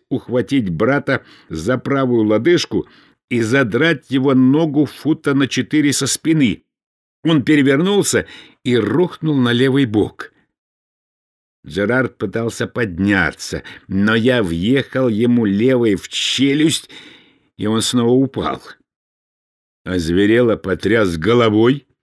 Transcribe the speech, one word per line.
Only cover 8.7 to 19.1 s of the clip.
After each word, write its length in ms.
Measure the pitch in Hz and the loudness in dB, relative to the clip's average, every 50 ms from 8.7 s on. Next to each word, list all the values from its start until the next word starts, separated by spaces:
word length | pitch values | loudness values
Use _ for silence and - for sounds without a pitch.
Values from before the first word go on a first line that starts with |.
| 123 | 0
рухнул 600 | 120 104 101 117 151 180 165 - - 156 156 147 | 0 0 0 0 0 -2 -2 -4 -6 -4 -2 0
на 160 | 135 123 120 120 | 0 0 0 2
левый 320 | 120 131 135 131 143 139 | 2 2 2 2 2 0
бок. 480 | 110 104 104 92 - - - - - _ _ _ _ _ _ _ _ _ _ _ _ _ _ _ _ _ _ _ _ _ _ _ _ _ _ - | 0 0 0 0 -2 -4 -12 -18 -18 _ _ _ _ _ _ _ _ _ _ _ _ _ _ _ _ _ _ _ _ _ _ _ _ _ _ -18
Джерард 500 | 69 76 92 101 101 120 131 123 113 - | -10 -6 -4 -2 0 0 0 0 -2 -4
пытался 500 | - 113 101 - 113 117 117 - - 113 | -6 -8 -6 -4 -4 -4 -4 -4 -6 -8
подняться, 960 | 98 - 117 120 104 85 85 98 101 101 95 85 76 - - - - 87 73 - - - - _ - | -6 -4 -4 -6 -4 -2 -2 0 2 2 2 2 0 -2 -6 -10 -10 -10 -10 -10 -12 -20 -20 _ -6
но 260 | 95 95 101 107 113 | -2 -2 0 0 0
я 280 | 117 110 127 127 120 104 | 2 2 2 2 0 0
въехал 640 | 85 82 85 90 113 135 139 120 - - 131 131 123 | -2 -2 -2 -2 0 0 0 -2 -4 -4 -2 -2 -2
ему 360 | 107 104 120 120 120 120 113 | 0 0 0 2 2 2 2
левой 520 | 101 98 101 117 131 131 123 120 110 98 | 0 0 2 2 2 2 2 2 2 0
в 120 | 82 - - | 0 -4 -8
челюсть, 800 | - - - - - - 135 139 139 151 151 165 - - - - - - - - - - _ _ _ _ _ _ _ | -8 -8 -6 -4 -2 0 0 0 0 2 0 0 0 -2 -6 -12 -20 -20 -20 -20 -20 -20 _ _ _ _ _ _ _
и 100 | - 95 | -8 -4
он 160 | 107 110 113 107 | -4 -2 -2 -2
снова 300 | - - 123 117 117 123 | -2 0 0 2 4 4
упал. 500 | 131 135 123 - 110 82 71 67 - - - - _ _ _ _ _ _ _ | 2 2 0 -2 -4 -6 -6 -6 -8 -12 -16 -20 _ _ _ _ _ _ _